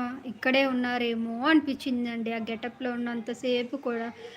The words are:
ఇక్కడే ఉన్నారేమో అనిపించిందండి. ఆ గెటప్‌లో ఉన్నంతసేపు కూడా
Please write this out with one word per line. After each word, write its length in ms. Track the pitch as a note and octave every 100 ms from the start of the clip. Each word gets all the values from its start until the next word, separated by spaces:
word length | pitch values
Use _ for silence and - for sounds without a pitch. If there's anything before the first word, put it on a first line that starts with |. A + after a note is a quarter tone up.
| B3 C4 B3+
ఇక్కడే 380 | G#3+ C4 C4 C#4
ఉన్నారేమో 720 | B3+ B3 B3 A#3 A#3 A3+ A#3 C#4
అనిపించిందండి. 840 | D#4+ D4 C4+ C#4 B3 A#3+ A#3 A3+
ఆ 80 | A3+
గెటప్‌లో 500 | A3 A3+ B3 A#3 B3+
ఉన్నంతసేపు 840 | A#3+ A#3+ A#3+ A3 A#3+ B3+ B3 B3 C#4
కూడా 300 | C4 A#3 A#3 A#3 A#4